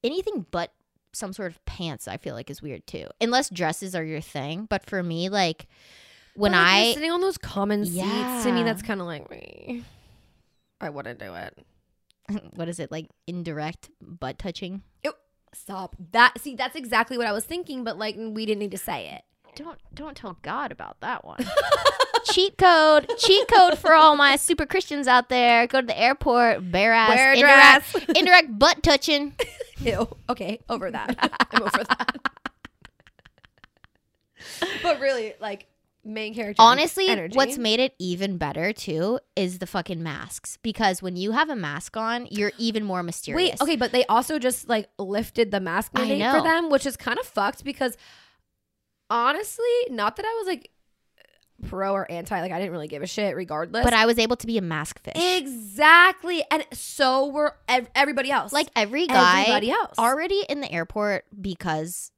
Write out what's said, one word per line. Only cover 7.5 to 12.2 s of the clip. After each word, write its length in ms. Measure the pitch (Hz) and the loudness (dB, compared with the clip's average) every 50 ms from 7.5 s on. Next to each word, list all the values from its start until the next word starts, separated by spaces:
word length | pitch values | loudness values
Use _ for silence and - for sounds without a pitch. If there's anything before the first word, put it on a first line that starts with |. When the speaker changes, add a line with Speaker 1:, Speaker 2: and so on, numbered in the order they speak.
| - 202 196 208 208 208 208 | -6 -6 -4 -2 -2 -2 -2
Speaker 2:
seats, 140 | 180 170 175 185 196 220 247 - 247 254 240 233 | -4 -6 -6 -6 -4 -4 -4 -4 -6 -6 -4 -2
to 80 | 247 | 0
me, 80 | 240 240 | 0 2
Speaker 1:
Yeah. 40 | 233 | 0
Speaker 2:
that's 200 | 226 220 190 214 | 0 -2 -4 -6
kinda 200 | 226 214 196 175 | -8 -8 -8 -8
like, 240 | 170 165 147 - - | -10 -10 -12 -14 -16
"Meh. 500 | - - - - - - - - 247 240 233 - - _ _ _ _ _ _ _ _ _ _ _ _ _ _ _ _ _ | -20 -20 -20 -20 -20 -20 -14 -14 -14 -14 -14 -18 -20 _ _ _ _ _ _ _ _ _ _ _ _ _ _ _ _ _
I 100 | - 160 | -14 -12
wouldn't 280 | 147 139 - 113 120 - | -12 -12 -14 -14 -14 -16
do 140 | - 95 92 | -16 -16 -14
it." 240 | 85 - - _ _ _ _ _ _ _ _ _ _ _ _ _ _ | -14 -16 -16 _ _ _ _ _ _ _ _ _ _ _ _ _ _